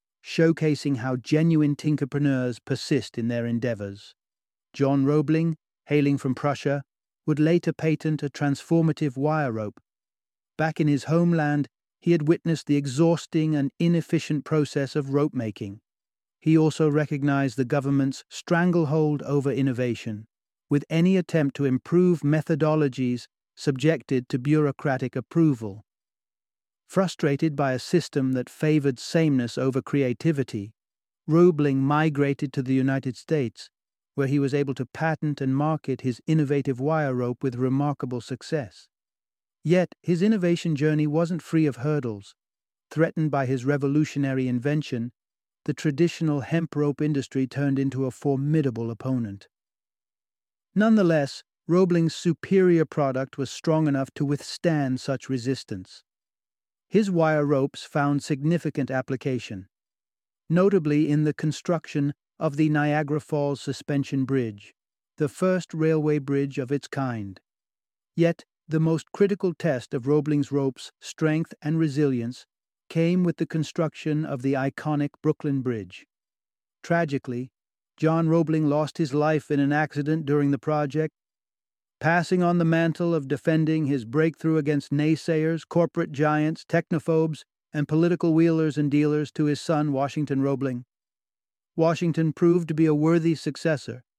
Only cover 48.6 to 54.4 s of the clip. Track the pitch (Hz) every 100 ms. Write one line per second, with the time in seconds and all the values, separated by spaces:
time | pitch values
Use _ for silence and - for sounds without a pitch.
48.6 | 139 113 117 110 131 131 110 98 - _
49.6 | _ _ _ _ _ _ _ _ _ _
50.6 | _ 185 220 220 180 160 139 - _ _
51.6 | - 175 185 175 165 - 175 - - 190
52.6 | 180 170 151 - 139 131 135 - 131 -
53.6 | - 156 156 139 135 - 143 143